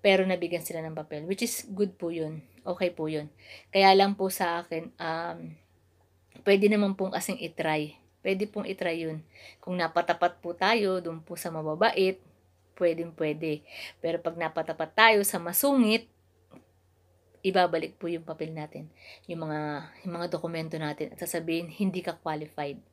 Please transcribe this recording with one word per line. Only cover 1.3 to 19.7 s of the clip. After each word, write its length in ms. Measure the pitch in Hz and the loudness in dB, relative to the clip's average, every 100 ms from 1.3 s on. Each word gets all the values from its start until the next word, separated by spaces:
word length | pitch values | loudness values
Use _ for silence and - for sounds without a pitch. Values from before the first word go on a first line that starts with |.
| 196 | -4
is 240 | 233 - - | -4 -4 -10
good 300 | 196 202 - | -4 -4 -2
po 80 | 170 | -6
yun. 320 | 170 156 160 - _ | -4 -6 -8 -16 _
Okay 240 | - 175 180 | -10 -2 -2
po 180 | 175 156 | -2 -4
yun. 160 | 156 151 _ - - - | -4 -8 _ -20 -20 -2
Kaya 240 | 196 190 | 6 8
lang 240 | 190 196 202 | 8 6 2
po 160 | 190 | -2
sa 320 | - 180 170 | -2 -2 -2
akin, 240 | 175 160 165 _ | -4 -8 -8 _
um, 640 | 165 165 170 170 165 156 _ _ _ _ _ _ _ - - | -6 -4 -6 -10 -14 -16 _ _ _ _ _ _ _ -6 2
pwede 240 | 196 208 | 4 6
naman 240 | 214 202 196 | 4 2 0
pong 160 | 190 | -4
kasing 240 | - - 202 | -4 -4 -8
i-try. 560 | 160 - 160 156 151 - _ _ | -8 -4 -2 -2 -4 -10 _ _
Pwede 240 | 190 196 208 | -4 -2 -2
pong 160 | 208 | -6
i-try 320 | 190 190 175 165 | -8 -4 -4 -4
yun. 240 | 160 156 - - - - | -4 -8 -12 -20 -20 -18
Kung 160 | - 180 | -8 -4
napatapat 640 | 165 170 170 165 175 - | 0 0 0 2 0 -2
po 160 | 175 170 | -10 -2
tayo 480 | 190 233 202 185 | 2 2 2 -2
dun 160 | 170 160 | -4 -10
po 160 | 160 170 | -10 -10
sa 160 | 175 | -8
mababait, 720 | 160 156 156 220 - 190 190 _ _ _ _ _ - | -6 -6 2 2 4 2 0 _ _ _ _ _ 0
pwedeng 320 | 175 165 170 | 0 0 -6
pwede. 560 | 165 156 151 160 151 - - - - | -4 -2 -2 -4 -6 -8 -16 -16 -8
Pero 240 | 160 165 | -4 -2
pag 160 | 170 165 | -4 -4
napatapat 560 | 160 165 160 156 160 - | -4 -4 -6 -6 -4 6
tayo 240 | 226 214 196 | 6 6 2
sa 80 | 185 | -2
masungit, 720 | 170 185 277 269 220 226 - _ _ _ _ - _ _ _ _ _ _ _ _ | -4 0 2 4 4 2 -2 _ _ _ _ -20 _ _ _ _ _ _ _ _
ibabalik 560 | 190 185 175 165 165 - | 0 2 2 2 -4 -8
po 80 | 170 | -8
yung 160 | 170 | -8
papel 320 | 160 160 160 160 | -8 -10 -8 -8
natin. 320 | 151 160 156 _ - - - | -12 -12 -18 _ -20 -20 -12
Yung 160 | 165 | -8
mga, 400 | 156 151 151 | -6 -4 -4